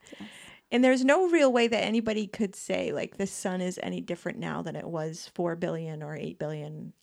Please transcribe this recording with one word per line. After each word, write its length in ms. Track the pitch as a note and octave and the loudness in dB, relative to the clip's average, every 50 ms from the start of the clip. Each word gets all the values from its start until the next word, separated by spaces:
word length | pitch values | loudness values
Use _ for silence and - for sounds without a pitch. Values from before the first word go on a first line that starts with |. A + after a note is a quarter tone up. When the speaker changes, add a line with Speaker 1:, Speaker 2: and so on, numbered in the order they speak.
| _ - - - | _ -20 -20 -18
Speaker 1:
Yes. 100 | G3 - - - - - - - _ _ - | -18 -18 -18 -20 -20 -20 -20 -20 _ _ 2
Speaker 2:
And 100 | A#3+ B3+ | 4 6
there's 200 | B3+ C4 B3+ B3+ | 6 6 6 6
no 240 | C4 C#4+ F4+ F#4 F4 | 6 6 6 6 6
real 220 | E4+ E4 C#4+ C4 | 6 6 6 6
way 160 | A#3+ A#3+ A#3 A#3 | 6 6 4 4
that 160 | A#3 G#3 - | 4 2 2
anybody 440 | G3+ G#3+ A#3 A3 A3+ G#3+ G#3+ G#3+ - | 2 2 2 0 0 0 -2 -4 -4
could 280 | - - A3+ F#3 G3 | -4 -4 -4 -4 -4
say, 360 | - - - F#3+ F#3 F3+ F3 D3 | -6 -6 -4 -2 -2 -2 -2 -2
like, 240 | C#3+ - - - - | -2 -4 -4 -4 -4
the 100 | G3 G3 | -4 -4
sun 320 | - - - G3+ F#3 F#3 | -4 -6 -4 -4 -2 -2
is 180 | F3+ F#3 F3+ - | -2 -4 -4 -4
any 180 | - F#3 F3+ F3 | -6 -6 -6 -6
different 380 | E3+ - F3 F3 - F3+ - - | -6 -6 -8 -6 -6 -8 -8 -6
now 240 | E3+ E3 D3+ D#3+ | -6 -6 -4 -4
than 140 | E3+ E3+ D3 | -6 -6 -8
it 120 | D3+ - - | -8 -8 -6
was 420 | E3+ D#3+ D#3 D#3+ D#3+ E3+ - - - | -6 -4 -4 -6 -6 -10 -12 -12 -6
four 220 | - F3 E3+ E3 | -4 -2 -2 -2
billion 480 | E3+ F3+ E3 E3 E3 E3 D#3+ D#3 D3+ D3+ | -2 -2 -2 -2 -4 -6 -8 -8 -8 -8
or 120 | D3 D#3 | -8 -8
eight 220 | D3 D#3 D#3+ - - | -8 -8 -8 -8 -6
billion 540 | D#3 D3+ D#3 D3+ D3 D3+ D#3 D3+ - E3 - _ | -6 -6 -6 -6 -8 -10 -10 -12 -12 -14 -16 _